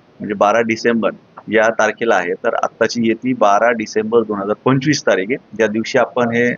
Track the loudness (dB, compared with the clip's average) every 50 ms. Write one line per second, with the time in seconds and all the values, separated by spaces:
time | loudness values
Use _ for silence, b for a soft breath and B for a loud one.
0 | _ _ _ -12 -10 -6 -2 0 2 2 2 2 2 0 -2 -2 0 0 0 0
1 | 0 -2 -4 -6 _ _ _ -18 -6 -2 2 2 2 2 2 2 0 0 0 -2
2 | 0 0 0 0 0 -2 -4 -4 -4 -4 -2 -2 -4 -4 -2 -2 -2 -2 0 0
3 | 0 0 -2 -2 -2 -4 0 2 2 4 4 4 2 2 0 0 -4 -6 -4 -4
4 | -2 0 2 0 2 0 -2 -4 -4 -4 -4 -2 0 2 2 2 2 0 -2 0
5 | 0 0 0 0 0 -2 -6 -6 -8 _ -4 -2 -2 0 0 -2 -4 0 0 0
6 | 0 0 0 -2 -2 0 0 0 0 0 -2